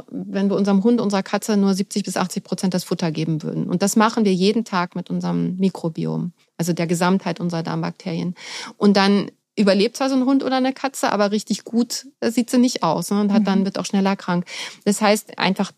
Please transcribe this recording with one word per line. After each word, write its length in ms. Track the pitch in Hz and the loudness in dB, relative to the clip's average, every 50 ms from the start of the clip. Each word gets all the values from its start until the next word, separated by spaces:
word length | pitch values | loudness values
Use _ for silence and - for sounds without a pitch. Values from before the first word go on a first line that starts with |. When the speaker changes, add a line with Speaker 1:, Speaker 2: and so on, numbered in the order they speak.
| - - | -10 -12
Speaker 1:
wenn 400 | - 185 185 208 190 196 196 196 | -10 -10 -8 -6 -2 -2 0 0
wir 80 | 196 | 2
unserem 260 | 202 202 202 196 190 190 | 2 2 2 4 4 4
Hund, 160 | 240 240 226 | 4 4 2
unserer 240 | 196 208 208 190 196 | 2 0 0 -2 -2
Katze 320 | - - 202 - - 214 | -2 -4 -4 -2 0 2
nur 180 | 202 196 196 190 | 2 4 4 2
siebzig 300 | 185 196 - - 208 196 | 0 -2 -2 -4 -4 -4
bis 140 | 190 185 | -2 -2
achtzig 260 | - 185 180 - 196 - | -2 -2 -2 -4 -8 -8
Prozent 300 | - 185 - - 185 180 | -6 -4 -2 -2 -2 -2
das 100 | 180 - | -2 -2
Futter 280 | - 185 - 180 165 156 | -4 -4 -2 -2 -2 -2
geben 300 | 160 160 170 160 151 - | -2 -2 -2 -2 -4 -4
würden. 260 | - - 160 - - | -4 -4 -4 -2 -2
Und 120 | 185 175 | 0 0
das 140 | 196 202 - | 0 2 4
machen 300 | 220 214 226 226 240 214 | 4 2 4 2 2 2
wir 80 | 202 190 | 2 2
jeden 320 | 175 185 208 220 233 220 | 4 2 2 2 0 -2
Tag 280 | - 202 175 175 180 - | -2 -2 -2 -2 -2 -6
mit 120 | 180 - - | -8 -8 -6
unserem 460 | 180 175 175 175 175 170 170 170 180 | -4 -4 -2 -2 -2 -2 -2 -2 -2
Mikrobiom, 760 | 185 196 185 - - - 165 160 165 160 160 156 160 165 175 - _ _ _ _ | 0 0 -2 -2 -2 -6 -6 -4 -4 -4 -2 -2 -2 -4 -6 -8 _ _ _ _
also 160 | - 165 180 170 | -4 -4 -2 -2
der 120 | 175 170 | -2 -2
Gesamtheit 540 | 160 180 165 185 180 190 190 - 175 160 - | -2 0 0 2 2 2 2 0 -4 -6 -4
unserer 240 | 175 175 170 165 165 | -4 -4 -4 -4 -4
Darmbakterien. 720 | 165 160 165 170 170 - - - 185 165 170 170 180 180 - - - - - - 233 - | -4 -4 -4 -4 -6 -8 -8 -8 -8 -6 -4 -4 -6 -8 -8 -12 -14 -14 -12 -14 -14 -4
Und 220 | - 208 202 196 | 2 4 4 6
dann 340 | 202 196 196 202 196 - - - _ _ _ _ | 6 4 4 4 2 0 -4 -8 _ _ _ _
überlebt 380 | - 208 196 190 202 202 240 - | 2 4 4 4 4 2 0 0
zwar 140 | - 269 269 | -2 -2 0
so 80 | 269 | 0
ein 80 | 262 254 | 2 2
Hund 180 | 262 277 269 - | 2 2 2 2
oder 140 | 262 262 | 0 0
eine 160 | 262 254 262 269 | 0 0 -2 -2
Katze, 360 | - - 269 - - - - | -4 -6 -6 -4 -2 -2 0
aber 220 | - 202 208 196 | 2 2 2 2
richtig 320 | 214 208 - - 214 - - | 0 -2 -2 -2 -4 -6 -6
gut, 440 | - 226 233 240 - - - - 277 - _ | -2 0 0 0 0 -4 -10 -12 -14 -8 _
äh, 100 | 233 233 | -4 -2
sieht 200 | 233 254 233 - | 0 0 0 2
sie 80 | - | 4
nicht 260 | 247 240 254 - - 180 | 4 4 4 2 0 0
aus, 260 | 165 151 170 170 - | 0 0 0 -2 0
ne, 120 | 202 202 | 0 0
und 100 | 208 202 | 2 2
hat 160 | 202 220 202 | 2 2 2
dann, 120 | 202 196 196 | 4 2 2
Speaker 2:
Mhm. 60 | 190 | 0
Speaker 1:
wird 140 | 196 - - | 0 -2 -4
auch 60 | 180 | -4
schneller 320 | - - 196 190 196 196 | -2 0 2 2 2 0
krank. 280 | - - - 175 175 180 - - - - - - - - | -2 -2 -2 -2 -2 -2 -4 -10 -12 -12 -14 -14 -4 -2
Das 160 | 208 202 - | 0 0 4
heißt, 400 | 220 202 214 214 - - - - | 4 4 4 2 0 -6 -6 -2
einfach 320 | - 180 190 - 190 - - | 0 0 0 0 -2 -6 -8